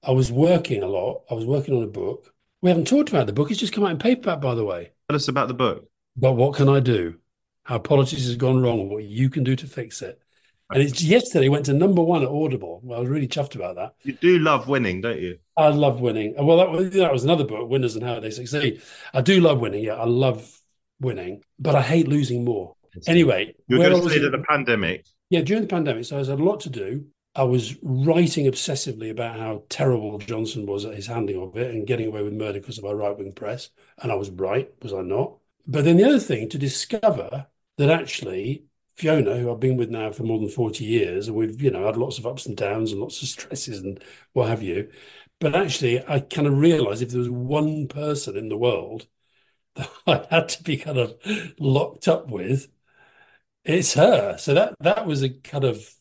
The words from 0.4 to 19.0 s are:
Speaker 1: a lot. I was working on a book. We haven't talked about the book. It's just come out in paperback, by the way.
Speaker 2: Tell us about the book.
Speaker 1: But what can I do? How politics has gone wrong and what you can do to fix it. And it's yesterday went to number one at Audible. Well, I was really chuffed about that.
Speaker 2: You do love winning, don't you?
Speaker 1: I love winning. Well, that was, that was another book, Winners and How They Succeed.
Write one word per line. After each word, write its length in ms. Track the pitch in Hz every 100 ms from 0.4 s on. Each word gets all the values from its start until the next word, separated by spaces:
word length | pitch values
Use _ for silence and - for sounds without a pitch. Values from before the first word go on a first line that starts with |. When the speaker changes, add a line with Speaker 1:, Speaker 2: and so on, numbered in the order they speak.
| 165 175 170 113
Speaker 1:
a 40 | 95
lot. 360 | 98 101 143 _
I 40 | 113
was 100 | 113
working 280 | 143 139
on 100 | 127
a 40 | 110
book. 440 | 101 92 123 _ _ _ _
We 60 | 180
haven't 180 | 170 156
talked 220 | 277 294
about 180 | 175 107
the 60 |
book. 180 | 104 147
It's 80 | 208
just 140 | 208
come 100 | -
out 80 | 202
in 60 | 160
paperback, 400 | 220 254 214 160
by 160 | 139 117
the 80 |
way. 300 | 104 87 85 _ _
Speaker 2:
Tell 80 | 147
us 100 | 143
about 220 | 135 120
the 40 |
book. 360 | 123 123 85 - _ _ -
Speaker 1:
But 160 | 131
what 240 | 120 135 139
can 140 | 139
I 100 | 139
do? 360 | 127 110 85 82 _ _ _ _ -
How 120 | 120
politics 460 | - 143 131 143
has 140 | 123 120
gone 240 | 127 131
wrong 160 | 123 113
and 100 | 98
what 140 | 104
you 260 | 104 107 131
can 140 | 143
do 140 | 127 131
to 100 | 139
fix 340 | - 113 -
it. 160 | 95 - _ _ _ _ _
And 100 | 131
it's 220 | 143 127
yesterday 460 | 160 226 240 170 135
went 160 | 143 139
to 80 |
number 280 | 139 185 180
one 220 | 165 175
at 60 | 131
Audible. 500 | 147 156 127 92 85
Well, 180 | 123 117
I 20 |
was 80 | 123
really 180 | 151 131
chuffed 280 | 160 139 113
about 200 | 90 87
that. 200 | 101 _
Speaker 2:
You 100 | 139
do 260 | 127 170 180
love 300 | 156 143 127
winning, 320 | 135 113 92
don't 180 | 113 110
you? 200 | 90 87 _ -
Speaker 1:
I 100 | 151
love 320 | 147 147 123
winning. 360 | 123 110 107 143
Well, 180 | 143 165
that 160 | 185
was, 180 | 165 185
that 200 | 190 175
was 140 | 135 131
another 180 | 170
book, 260 | 127 107 120
Winners 280 | 135 123 107
and 80 | 120
How 160 | 117
They 100 | 110
Succeed. 500 | 107 123 143 139 - - -